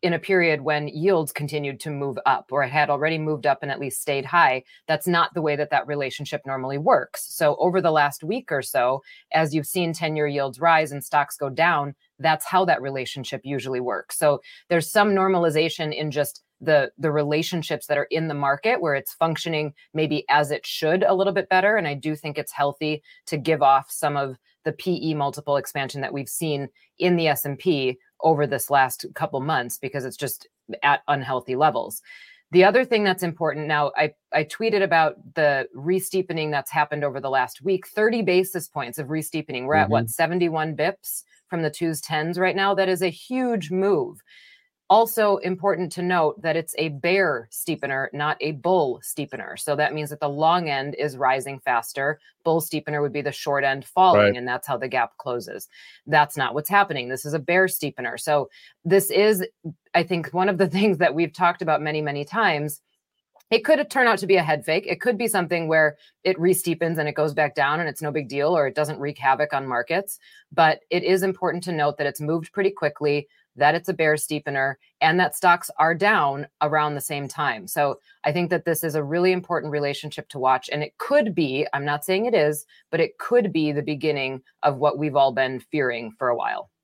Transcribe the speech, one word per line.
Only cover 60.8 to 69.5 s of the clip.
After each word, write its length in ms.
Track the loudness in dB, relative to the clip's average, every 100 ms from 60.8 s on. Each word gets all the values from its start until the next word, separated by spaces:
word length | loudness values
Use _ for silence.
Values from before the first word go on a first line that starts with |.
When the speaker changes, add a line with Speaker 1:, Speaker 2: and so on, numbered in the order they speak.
| 2 4
Speaker 1:
that 160 | 2 2
we've 180 | -2
talked 300 | 2 0 2
about 180 | 0 0
many, 200 | 0 -2
many 220 | -4 -4 -4
times. 560 | 0 2 2 -4 -8 _ _ _ _ _ _ _
It 140 | 0 4
could 240 | 2 2
turn 180 | 2 4
out 120 | 2
to 80 | 4
be 80 | 4
a 80 |
head 220 | 4 -2 0
fake. 200 | -2 -2
It 140 | -2
could 180 | -2 0
be 100 | 0
something 400 | 0 0 -2 2
where 300 | 4 4 2 _ _
it 160 | -2 2
re-steepens 580 | 2 2 0 -2 -2 0
and 100 | -2
it 80 | 0
goes 180 | 0
back 220 | 2 0 2
down 240 | 0 0
and 80 | -2
it's 140 | -4
no 100 | -4
big 160 | -4 -4
deal, 280 | 0 2 2
or 120 | 2
it 80 | 0
doesn't 240 | -4 -4
wreak 180 | -8 -2
havoc 360 | 0 2 0